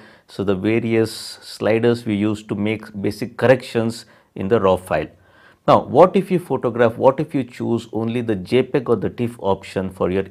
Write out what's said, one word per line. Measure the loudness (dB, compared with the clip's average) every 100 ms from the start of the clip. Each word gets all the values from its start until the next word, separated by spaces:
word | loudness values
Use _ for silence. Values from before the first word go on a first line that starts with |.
| -18 -20 _
so | -6
the | -2
various | 0 0 -2 0 0 0
sliders | -4 -16 -18 -18 -4 0 2 2 0
we | -2
use | -2 0 -4
to | -6
make | -4 -4 -4 -8 -8
basic | -6 -6 -10 0
corrections | 4 4 2 -2 -2 -6 -14 _ _
in | -8 0
the | 2
raw | 4 2
file. | 0 -4 -4 -12 _ _ _ _ 4
Now, | 4
what | 4 4 6 4
if | 0
you | -2
photograph, | -2 -4 -2 2 2 4
what | 2 2
if | -2
you | -4
choose | -6 -6 -4 -2 -4
only | -6 -4 -4
the | -2
J | -4 0 0
peg | 2 -2 0
or | 0
the | -2
tif | -4 -6 -4
option | -2 -2 -4 -6 -6
for | -2 -2
your | -2 -4